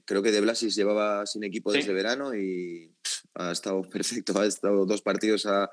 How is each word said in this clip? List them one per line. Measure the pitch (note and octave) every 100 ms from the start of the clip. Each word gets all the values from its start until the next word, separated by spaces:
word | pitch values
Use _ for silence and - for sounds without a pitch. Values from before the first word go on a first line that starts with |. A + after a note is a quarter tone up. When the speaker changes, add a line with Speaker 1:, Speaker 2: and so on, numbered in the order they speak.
| -
Speaker 1:
creo | G2
que | G#2+
De | G#2
Blasis | G#2 A#2 A#2 G#2
llevaba | G2+ G#2 G#2 G2+ G#2
sin | G#2+
equipo | G#2 G2+ G#2+
Speaker 2:
Sí. | G#2
Speaker 1:
desde | G#2
verano | F#2+ G#2 C3 C#3
y, | A2 F#2+ F2+ F2+ E2+ E2 _
pff, | - - - -
ha | F2+
estado | E2+ G#2 F#2+
<laughs> | F#2
perfecto, | F#2 E2+ A#2+ G2 F#2
ha | G#2
estado | - G2 G2+ F#2+
dos | G#2
partidos | - F#2 G#2+ G#2+ G#2+
a, | G2 G2